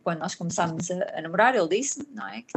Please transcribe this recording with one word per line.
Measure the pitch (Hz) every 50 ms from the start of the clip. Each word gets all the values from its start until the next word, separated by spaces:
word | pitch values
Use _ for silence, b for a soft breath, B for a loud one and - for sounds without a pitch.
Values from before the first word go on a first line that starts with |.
| _
quando | 180 170 160
nós | 156 170 -
começámos | - 180 170 170 - 175 170 160 160 175 -
a, | 180 180 - - - -
a |
namorar, | 160 165 165 190 220 254 262
ele | 226 175 156
disse, | 180 220 269 277 - 294 - - 254
não | 214 196 190
é, | 202 226
que | 240 - -